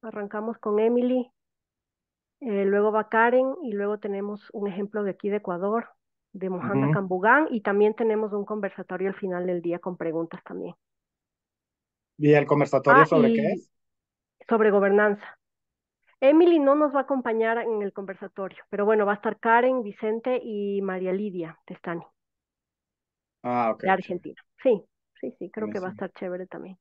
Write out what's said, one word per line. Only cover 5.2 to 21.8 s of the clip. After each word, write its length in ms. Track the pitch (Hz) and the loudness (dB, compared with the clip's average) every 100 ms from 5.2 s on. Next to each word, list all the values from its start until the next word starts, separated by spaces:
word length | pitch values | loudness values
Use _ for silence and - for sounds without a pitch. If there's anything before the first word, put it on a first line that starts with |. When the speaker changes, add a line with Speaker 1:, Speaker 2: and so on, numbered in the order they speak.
| 202 | -4
Speaker 1:
de 80 | 208 | -4
Ecuador, 520 | 208 175 196 226 226 _ _ _ _ | -4 -4 -2 -2 -6 _ _ _ _
de 160 | 196 185 | -10 -6
Mojanda 380 | 180 - 139 139 | -6 -2 0 2
Speaker 2:
Ujú. 60 | |
Speaker 1:
Cambugán, 540 | 156 190 185 208 269 311 | 0 0 0 4 4 4
y 100 | 240 | -2
también 320 | 208 202 208 214 | 0 2 2 2
tenemos 380 | 226 214 220 | 0 0 -2
un 120 | 208 202 | -6 -6
conversatorio 640 | 214 196 - 185 185 190 | -6 -6 -8 -10 -6 -6
al 60 | 196 | -4
final 300 | 190 180 180 | -6 -4 -4
del 160 | 180 | -4
día 180 | 170 175 | -4 -6
con 180 | 190 180 | -8 -6
preguntas 440 | 165 160 165 180 | -6 -4 -6 -10
también. 320 | - 180 180 170 _ _ _ _ _ _ _ _ _ _ _ _ _ _ | -14 -12 -12 -14 _ _ _ _ _ _ _ _ _ _ _ _ _ _
Speaker 2:
¿Y 160 | 147 | 4
el 120 | 147 143 | 4 4
conversatorio 580 | 147 139 135 - - | 2 2 2 6 6
Speaker 1:
Ah, 20 | - | 6
Speaker 2:
sobre 240 | 165 233 | 4 4
Speaker 1:
y 60 | 226 | 2
Speaker 2:
qué 180 | 220 | 0
es? 180 | 202 - _ _ _ _ _ _ _ - | -4 -10 _ _ _ _ _ _ _ -4
Speaker 1:
sobre 240 | 233 220 | 2 4
gobernanza. 540 | 202 196 202 208 208 - - _ _ _ _ _ _ _ _ | 4 4 4 4 0 -8 -20 _ _ _ _ _ _ _ _
Emily 380 | 269 311 349 339 | 4 8 6 6
no 160 | 277 285 | 4 4
nos 180 | 302 | 2
va 60 | 277 | 0
a 40 | |
acompañar 560 | 269 269 247 226 226 233 | -2 -2 -2 0 0 0
en 220 | 226 220 | -2 -4
el 120 | 202 | -6
conversatorio, 680 | 202 196 190 202 - 190 - - | -8 -12 -12 -14 -10 -12 -12 -10
pero 160 | 202 202 | -2 2
bueno, 200 | 220 202 | 4 2
va 80 | |
a 20 | 202 | 0
estar 240 | 226 214 | -4 -2
Karen, 440 | 233 233 247 262 | 4 4 4 0
Vicente 560 | 208 202 220 226 226 254 | -4 -6 -4 -4 -4 -4
y 380 | - 208 202 202 | -4 -6 -4 -4
María 320 | 196 185 185 | -4 -4 -4
Lidia 460 | 185 208 180 160 - _ | -4 -4 -6 -10 -12 _
Testani, 400 | 175 | -14